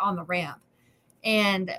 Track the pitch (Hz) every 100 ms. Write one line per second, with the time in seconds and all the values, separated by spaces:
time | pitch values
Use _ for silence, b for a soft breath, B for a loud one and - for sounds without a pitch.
0 | 202 180 165 180 151 - _ _ _ _
1 | _ _ 220 214 202 190 185